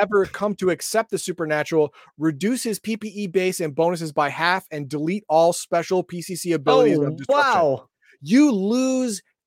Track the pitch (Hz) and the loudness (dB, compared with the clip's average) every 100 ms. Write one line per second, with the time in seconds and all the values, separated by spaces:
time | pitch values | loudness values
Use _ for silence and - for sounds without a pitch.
0 | 202 202 185 - 208 196 185 165 - 220 | 0 2 0 -2 -4 -2 -2 -2 -2 -2
1 | 214 190 - 175 160 151 147 160 151 - | -2 -4 -6 -6 -2 -2 0 2 0 -2
2 | - - 156 139 196 254 233 190 214 214 | -20 -4 -2 0 -2 -2 -4 -6 -6 -6
3 | 214 196 202 185 185 180 160 139 165 175 | -8 -8 -4 -2 -2 -2 -6 -4 -4 -2
4 | 160 147 143 135 170 190 - 151 139 147 | -4 -2 -2 0 0 0 -2 -10 -8 -6
5 | 156 202 - 156 170 170 - 170 160 185 | -4 -4 0 4 4 2 -2 -2 0 -2
6 | 170 175 165 170 180 160 135 262 247 151 | -2 -8 -10 -8 -2 -2 4 4 6 4
7 | 143 156 135 285 277 202 156 127 - _ | 0 -4 0 2 2 2 2 0 -6 _
8 | _ _ 143 247 294 202 196 247 262 262 | _ _ 0 4 4 2 0 0 0 0
9 | 254 190 _ _ | -2 -6 _ _